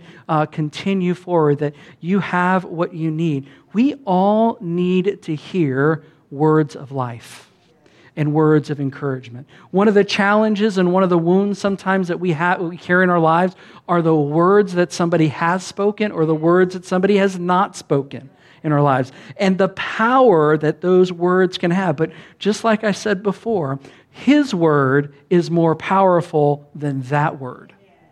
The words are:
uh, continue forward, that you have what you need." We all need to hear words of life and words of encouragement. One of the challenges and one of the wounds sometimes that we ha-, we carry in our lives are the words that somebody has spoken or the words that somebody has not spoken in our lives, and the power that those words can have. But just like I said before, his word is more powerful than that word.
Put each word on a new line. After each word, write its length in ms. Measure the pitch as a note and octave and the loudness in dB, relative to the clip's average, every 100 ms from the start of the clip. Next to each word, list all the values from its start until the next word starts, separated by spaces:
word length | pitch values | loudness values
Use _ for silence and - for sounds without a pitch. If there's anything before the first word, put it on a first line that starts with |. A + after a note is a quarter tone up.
| - - - | -6 -16 -4
uh, 160 | D#3 D3+ | -2 -2
continue 680 | - D3+ - G3 G3 F3+ | -4 -8 -6 -4 -2 -2
forward, 440 | F3 - E3+ D3 C#3+ | -4 -2 0 2 0
that 140 | D3 - - - | -4 -8 -20 -12
you 200 | E3 G3 | -4 -2
have 440 | - F3+ F3+ F#3 | -2 -2 0 0
what 300 | F#3+ E3 F3 | -2 -6 -6
you 180 | E3 D#3+ | -4 -6
need." 360 | D#3 E3 C#3 C#3 - _ | -2 -2 -4 -8 -20 _
We 220 | G3 C#4 - G3 | -2 0 -2 -2
all 540 | F3+ G3+ G#3+ A3+ - | 2 2 2 0 -2
need 640 | E3+ F3 F3+ F#3 F#3 G3 | -6 -2 0 0 0 -4
to 100 | - | -6
hear 720 | D3+ - F#3+ D3 C3 D3 D3 - _ - | -10 -6 -2 -2 0 0 0 -6 _ -12
words 460 | C#3 D#3 D#3 D3+ - | -2 2 2 0 -6
of 160 | C3+ | -12
life 580 | C#3 B2 A#2 - - - _ _ _ _ _ - - | -8 -8 -10 -18 -20 -20 _ _ _ _ _ -14 -6
and 160 | D3+ | -2
words 380 | D3+ D#3 D3+ C#3 | 2 4 2 0
of 100 | C#3+ | -6
encouragement. 680 | C#3 - C#3+ C3 A#2 A#2+ - - - | -6 -6 -8 -8 -12 -20 -20 -20 -4
One 160 | F#3 A3 | 0 2
of 80 | G3+ | 4
the 80 | |
challenges 760 | G3 - G3 G#3+ A3 G3+ G#3+ F#3 | 2 0 2 2 2 0 0 0
and 160 | F3+ | 2
one 80 | F#3 | 2
of 80 | F#3+ | 2
the 80 | F3 | 2
wounds 400 | E3+ F#3+ G3+ F#3+ | 2 2 0 -2
sometimes 520 | G3+ F#3+ F#3+ F#3+ F3 | -4 -4 -2 -2 -2
that 100 | E3 | -4
we 140 | F3+ | -2
ha-, 240 | D3 F3 F#3 | -2 0 -2
we 200 | E3+ F3 | -4 -8
carry 260 | - F3+ | 0 2
in 60 | F#3 | 4
our 100 | F3 | 4
lives 360 | D#3+ E3 F#3 - - - - | 4 2 0 -4 -20 -14 -4
are 140 | F3 | 0
the 120 | D#3+ D#3 | 2 2
words 580 | C#3+ D#3 F3 G#3 F#3+ | 0 2 4 4 2
that 200 | F3+ F3 | 0 -2
somebody 360 | - E3+ E3+ D#3 | -2 0 2 0
has 340 | - E3+ F#3 | 0 -2 -2
spoken 480 | - - G3+ G#3 G#3+ | -6 -4 -4 -2 -4
or 160 | E3 D#3 | -2 -2
the 80 | D#3 | 0
words 400 | E3 F3+ F3+ F#3 | 2 2 2 -2
that 100 | - | -4
somebody 320 | F#3 G3 G3+ | -2 2 2
has 220 | G3 F#3 | 0 -2
not 360 | F3 F3+ G3 - | -2 0 -2 -6
spoken 540 | - C#3+ C#3 B2 C3+ _ _ _ | -4 -4 -4 -12 -18 _ _ _
in 100 | D#3 | -2
our 120 | D3 | 2
lives, 280 | C#3+ C3 B2+ - - - | 2 0 -2 -10 -16 -4
and 200 | G3 F#3+ | -2 0
the 120 | F#3+ | -2
power 880 | - - - A3+ C4 B3+ E3 D3+ D#3 | -2 -8 -2 0 4 4 4 4 2
that 260 | D3+ D3+ | 0 -2
those 300 | F3+ F#3 F3+ | 2 4 2
words 460 | E3+ F3+ F#3 F3+ - | 0 0 2 2 0
can 140 | F3 | -2
have. 240 | F#3 F#3 C#3+ | 0 -2 -2
But 160 | D#3+ - - - | -4 -8 -20 -8
just 260 | G3 G#3+ | -4 -2
like 200 | A3+ G#3+ | 0 0
I 80 | A3 | -2
said 320 | F#3 G#3+ F#3+ | -4 -4 -4
before, 560 | G#3 F#3 A#3 G#3 C3+ C#3 - - _ | -4 -6 -4 -4 -4 -6 -12 -20 _
his 420 | - - D4 C#4+ | -6 2 2 2
word 600 | F3+ D#3+ D3 C3+ C#3 C#3+ - - | 2 2 4 4 2 0 -8 0
is 180 | F3 D#3 | 0 2
more 260 | E3+ E3 D#3 | 2 2 0
powerful 960 | - G3 F#3+ F3 - D#3 D3 C#3+ - C#3 | 0 2 4 2 0 0 0 -2 -8 -10
than 260 | D3 C3+ | -6 -6
that 360 | B2+ D3 D#3 D#3 | -4 -2 -2 -4
word. 340 | B2+ - - _ _ _ _ | -12 -16 -20 _ _ _ _